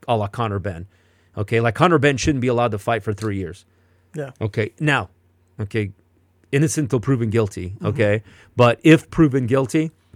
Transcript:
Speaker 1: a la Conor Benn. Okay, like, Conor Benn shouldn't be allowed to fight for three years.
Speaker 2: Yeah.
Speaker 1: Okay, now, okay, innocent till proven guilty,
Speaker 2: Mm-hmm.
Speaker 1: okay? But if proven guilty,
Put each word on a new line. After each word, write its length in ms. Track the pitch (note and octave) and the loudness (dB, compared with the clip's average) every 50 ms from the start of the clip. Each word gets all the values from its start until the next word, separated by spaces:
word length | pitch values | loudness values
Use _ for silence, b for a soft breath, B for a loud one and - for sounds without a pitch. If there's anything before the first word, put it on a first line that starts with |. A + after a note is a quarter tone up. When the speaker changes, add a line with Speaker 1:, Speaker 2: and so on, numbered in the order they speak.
| - - | -4 -4
Speaker 1:
a 80 | A#2 | -2
la 100 | G#2+ G#2 | -2 -2
Conor 320 | G2+ - B2+ A2+ G#2+ G2 G2+ | -4 -4 -6 -4 -4 -4 -4
Benn. 280 | E2+ G2+ E2+ E2 F#2 - _ _ _ _ _ _ _ _ - | -6 -6 -8 -10 -14 -16 _ _ _ _ _ _ _ _ -8
Okay, 240 | - G2+ - A2+ A2+ | -8 -4 -2 0 0
like, 160 | A#2 A#2 A2 | 0 0 2
Conor 220 | - D#3+ F3+ E3 C#3+ | 2 2 4 4 4
Benn 180 | B2+ D3 C3+ | 4 2 0
shouldn't 260 | A2+ - D#3+ C#3+ B2+ | 2 0 -2 0 0
be 60 | A#2+ B2+ | 0 0
allowed 240 | A#2+ A#2+ A#2+ A#2 | 0 2 0 0
to 60 | G#2+ G2+ | -2 -4
fight 260 | - A#2 A#2 A2 - | -2 -2 -2 -2 -2
for 80 | A2+ | -6
three 240 | G#2 - A2+ G#2+ G2+ | -6 -4 -4 -6 -4
years. 280 | G2 F#2 D#2+ D2+ - _ _ _ _ _ _ _ _ _ _ - | -4 -6 -8 -10 -14 _ _ _ _ _ _ _ _ _ _ -12
Speaker 2:
Yeah. 160 | D#3 C#3 C3 - - | -12 -12 -12 -8 -8
Speaker 1:
Okay, 320 | A2 G#2 - A#2 G#2+ - _ - | -8 -4 -4 -4 -4 -4 _ -4
now, 280 | D#3 D3+ C#3 A#2+ F#2+ - _ _ _ _ _ _ _ _ _ - | -2 0 0 0 -2 -6 _ _ _ _ _ _ _ _ _ -10
okay, 320 | G#2+ G2 - A2 G#2 F#2+ - _ _ _ _ _ _ _ _ _ _ - | -10 -6 -4 -6 -6 -6 -8 _ _ _ _ _ _ _ _ _ _ -4
innocent 400 | C#3 C#3 D#3+ - - D#3 D3 A2 | 0 0 0 0 0 -2 -2 -2
till 80 | C3+ B2 | -2 -2
proven 300 | - C3+ C3+ A#2 A#2 A2 | 0 0 0 0 0 0
guilty, 440 | G2+ A2+ G#2+ G2+ - F2+ F2+ F2+ G2+ | 0 0 0 0 -4 -8 -10 -10 -10
Speaker 2:
Mm-hmm. 100 | - - | -6 -4
Speaker 1:
okay? 360 | G#2+ G2+ A#2+ A2 G#2 G#2 A2 b b b b b b b | -4 0 0 2 2 2 0 b b b b b b b
But 240 | A#2+ A#2+ A#2 A#2 - | 4 4 4 4 4
if 260 | - D#3+ D#3+ D#3+ - - | 6 6 6 6 4 -2
proven 360 | - E3+ D#3+ C#3 B2 C#3 B2 | 2 2 2 4 2 0 0
guilty, 440 | A2 C3+ C3+ C3+ - - D#3 D#3+ D#3+ _ _ _ _ - | 0 0 0 0 0 0 -2 -2 -2 _ _ _ _ -20